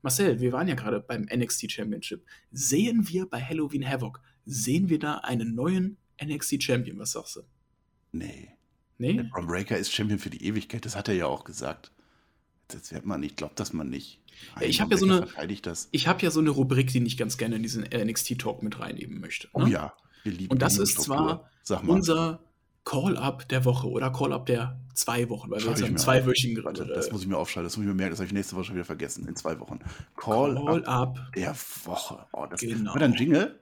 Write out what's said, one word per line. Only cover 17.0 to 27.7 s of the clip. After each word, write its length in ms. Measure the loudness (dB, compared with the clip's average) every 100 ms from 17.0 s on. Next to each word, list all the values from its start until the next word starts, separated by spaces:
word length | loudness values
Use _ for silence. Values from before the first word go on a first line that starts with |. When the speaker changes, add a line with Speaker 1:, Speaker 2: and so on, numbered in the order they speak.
Speaker 1:
ich 140 | 2 0
ganz 200 | -4 -2
gerne 200 | -2 0
in 60 |
diesen 220 | -2 -4
N 240 | -2 -2 0
X 160 | -2
T 100 | -2
Talk 280 | -2 -2 -4
mit 160 | -6 -6
reinnehmen 400 | -8 -8 -8 -10
möchte, 300 | -8 -8 -4
Speaker 2:
Oh 80 | 4
Speaker 1:
ne? 80 | 4
Speaker 2:
ja, 240 | 4 0 -10 _ _
wir 80 | -6
lieben 200 | -4 0
Speaker 1:
Und 100 | 4
das 140 | 4 4
Speaker 2:
die 60 |
Speaker 1:
ist 80 | 4
Speaker 2:
Struktur. 240 | 2 0 2
Speaker 1:
zwar 340 | 2 0 -6 _
Speaker 2:
Sag 200 | -4 0
mal. 120 | 6
Speaker 1:
unser 500 | 6 6 4 2 -2 -12 _ _ _
Call-Up 640 | -2 0 2 2 0 -4 -2
der 160 | 4
Woche 240 | 4 4 0
oder 220 | 0 -2
Call-Up 360 | 0 0 0 0
der 340 | 0 0 -6 -8
zwei 340 | -4 0 2 0
Wochen, 220 | -2 -4
weil 80 | -2
wir 40 |
Speaker 2:
Schreib 80 | 0
Speaker 1:
jetzt 80 | 2
Speaker 2:
ich 40 |
Speaker 1:
einen 100 | 2
Speaker 2:
mir 40 | 2
auf. 60 |
Speaker 1:
zweiwöchigen 600 | 6 6 6 4 2 0
Speaker 2:
Warte, 180 | -4 -6
Speaker 1:
gerade, 120 | -4
Speaker 2:
das 140 | -2 -2
Speaker 1:
äh, 40 |
Speaker 2:
muss 100 | -2
ich 60 | 0
mir 80 | 0
aufschreiben, 300 | 0 -2
das 100 | -4